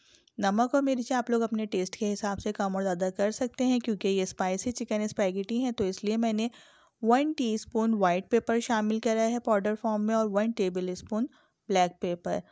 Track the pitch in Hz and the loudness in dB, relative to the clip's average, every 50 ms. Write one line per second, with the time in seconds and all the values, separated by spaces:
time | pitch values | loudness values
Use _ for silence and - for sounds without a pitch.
0 | _ _ - _ _ _ _ - 202 196 196 220 247 247 - 277 285 269 269 247 | _ _ -20 _ _ _ _ -2 0 0 2 2 2 2 2 2 2 2 0 0
1 | 233 - 269 247 240 - 233 233 226 220 220 214 220 208 - 185 185 190 - - | -2 -2 -2 -2 0 0 0 0 0 0 -2 -4 -4 -2 -2 -2 -2 -4 -4 -4
2 | 214 208 202 - - 202 196 190 - 208 208 - 202 196 190 190 196 190 180 175 | -2 -2 -2 -2 -2 -4 -4 -4 -4 -4 -2 -2 -2 -2 -2 -2 0 0 0 0
3 | 185 185 185 - 202 214 214 - 254 240 - - 254 254 254 240 - 240 208 180 | -2 -2 0 0 0 0 0 -2 -4 -4 -2 0 2 2 2 2 0 -2 -2 0
4 | - 196 196 190 185 185 - - 190 185 185 196 - 247 240 - 233 - 226 214 | 0 0 2 2 0 -2 -2 -2 -2 0 0 -2 -2 -6 -6 -6 -4 -4 -2 -2
5 | 214 214 - - 202 185 185 196 196 - 226 240 262 254 233 - 202 185 190 - | -2 -4 -2 0 0 0 0 -2 -4 -2 -2 -2 -2 -2 -2 -2 -2 -2 -2 -2
6 | - 202 220 226 233 226 214 214 220 240 - - - - _ _ _ _ _ _ | -2 -2 0 0 0 0 0 0 -2 -4 -6 -10 -20 -20 _ _ _ _ _ _
7 | 226 220 240 269 294 311 311 - 254 220 214 214 - - - 220 220 226 226 202 | 2 4 4 4 4 0 0 -2 0 0 -2 -2 -4 -4 -2 0 2 2 2 4
8 | 190 175 175 185 185 - 240 226 - - 226 233 233 - 233 214 214 214 220 220 | 4 4 4 2 0 2 0 2 2 2 0 0 0 0 0 0 2 0 -2 0
9 | - 233 220 220 226 226 240 240 - 233 214 202 196 208 214 - - 220 214 214 | 0 0 2 2 2 0 0 -2 0 2 2 2 2 0 -2 -2 -2 -2 -2 0
10 | 208 214 226 220 220 214 196 202 214 233 233 - 190 185 180 185 180 180 180 - | 0 0 2 2 0 2 0 0 0 0 0 0 -2 0 0 -2 -4 -4 -6 -8
11 | - - 220 214 254 - - _ _ _ _ _ _ - 196 185 180 175 - - | -8 -6 -4 -4 -4 -4 -6 _ _ _ _ _ _ 0 4 4 4 4 2 -4
12 | - 175 175 175 - 180 - 175 - - | -4 -4 -4 -4 -4 -4 -4 -4 -4 -8